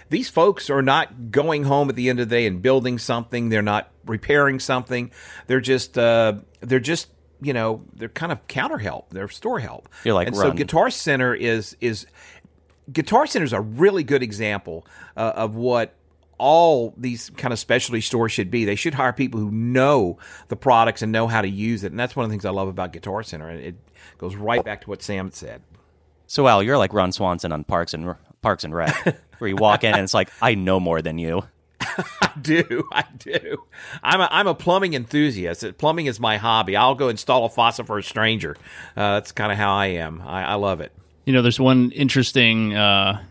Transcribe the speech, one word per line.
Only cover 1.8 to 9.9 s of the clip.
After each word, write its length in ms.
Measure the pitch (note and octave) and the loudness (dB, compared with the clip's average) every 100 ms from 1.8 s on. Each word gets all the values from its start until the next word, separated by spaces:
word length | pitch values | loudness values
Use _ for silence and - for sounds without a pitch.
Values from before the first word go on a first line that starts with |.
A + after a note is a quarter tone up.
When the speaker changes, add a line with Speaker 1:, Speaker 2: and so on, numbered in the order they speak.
| C#3+ | 2
Speaker 1:
at 60 | B2 | 0
the 140 | B2 | 0
end 100 | B2 | 0
of 100 | A2+ | 0
the 60 | A#2+ | 2
day 100 | A2 | 0
and 160 | F2+ | 0
building 380 | B2+ C3+ B2 A#2+ | 2 2 2 -4
something. 500 | - A#2+ A#2 A#2+ A#2 | -2 -4 -4 -4 0
They're 120 | G#2+ | 0
not 280 | G#2 G#2 - _ - | 2 -2 -4 _ -8
repairing 540 | A2+ - C#3+ C#3 C3 | -6 2 4 4 0
something. 520 | - B2+ A2+ B2 A#2 - - - - | -2 -2 -2 -6 -6 -14 -20 -18 -2
They're 120 | C3 | 0
just, 360 | B2+ B2+ - B2+ | 2 0 0 2
uh, 380 | A#2 A#2 A2 G2+ - _ | 4 4 4 0 -10 _
they're 180 | A#2+ C3 | 0 0
just, 280 | B2 E3 - _ _ _ | 2 -4 -4 _ _ _
you 120 | C#3 | -4
know, 300 | B2 A2+ A2 - - | -2 -2 -4 -10 -14
they're 140 | A2+ | -12
kind 220 | - E3+ | -8 -6
of 160 | B2 - | -6 -6
counter 300 | B2 B3 D#4 | -6 -4 -4
help. 320 | G2 B1 - | -6 -8 -12
They're 160 | F#2 G2+ | -12 -12
store 300 | - A3 A3+ | -8 -6 -6
help. 300 | A2 B1 - | -8 -14 -20